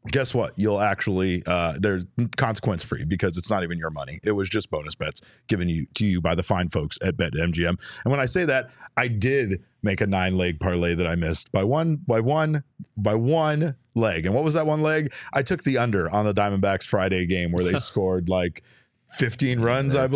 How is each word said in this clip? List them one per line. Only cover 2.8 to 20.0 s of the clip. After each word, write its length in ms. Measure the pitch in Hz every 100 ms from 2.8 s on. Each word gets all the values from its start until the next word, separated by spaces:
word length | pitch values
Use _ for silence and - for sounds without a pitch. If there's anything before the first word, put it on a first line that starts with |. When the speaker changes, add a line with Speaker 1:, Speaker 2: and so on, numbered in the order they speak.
Speaker 1:
free 220 | - -
because 320 | 78 92 95 87
it's 140 | -
not 120 | 101
even 140 | 85 85
your 120 | 80
money. 280 | 76 67 80
It 80 | 107
was 160 | 104 95
just 220 | 107 -
bonus 240 | 78 76
bets 260 | - 76 - - _ -
given 220 | 104 87
you, 180 | 82 67
to 120 | - 104
you 160 | 90
by 120 | 82
the 80 | 85
fine 280 | - 92 87
folks 280 | 82 76 -
at 160 | 92 78
BetMGM. 500 | 85 78 85 82 85 87 - -
And 60 | 131
when 80 | 139
I 60 |
say 220 | 127 185 165
that, 240 | 131 127 - - -
I 120 | 127
did 540 | 107 123 139 113 95 - _
make 180 | 107 98
a 60 | 104
nine 320 | 95 92 92
leg 200 | 87 78
parlay 360 | 92 90 87
that 120 | 85 87
I 100 | 85
missed 360 | 82 82 -
by 120 | 101
one, 320 | 101 147 165 151
by 240 | - 113
one, 440 | 117 151 156 151 - - - -
by 180 | 104
one 600 | 110 117 160 151 151 165 131 _
leg. 300 | 117 110 82
And 100 | 85
what 80 | 113
was 120 | 156
that 100 | 156 156
one 140 | 151
leg? 320 | 151 156 156 - -
I 80 | 139
took 220 | 127 175
the 120 | - 127
under 320 | 120 101 82
on 140 | 101
the 80 | 107
Diamondbacks 520 | 101 101 98 98 95
Friday 420 | - 98 92 92 87
game 260 | 92 87
where 120 | 87
they 140 | 90 -
Speaker 2:
<laughs> 0 |
Speaker 1:
scored, 520 | - - 95 92 87
like, 320 | 92 104 - _ _ _ _ _ -
fifteen 440 | 123 - 135 123
runs, 320 | 113 131 139
Speaker 3:
There 100 | 135